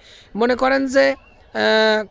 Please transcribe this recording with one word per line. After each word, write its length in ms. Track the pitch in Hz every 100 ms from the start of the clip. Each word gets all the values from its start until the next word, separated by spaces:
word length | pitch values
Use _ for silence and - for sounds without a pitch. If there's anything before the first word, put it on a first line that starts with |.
| - - - 202
মনে 200 | 240 240
করেন 320 | 262 269 269
যে, 240 | 269 269
আহ, 920 | 269 _ _ _ 220 214 220 220 214 202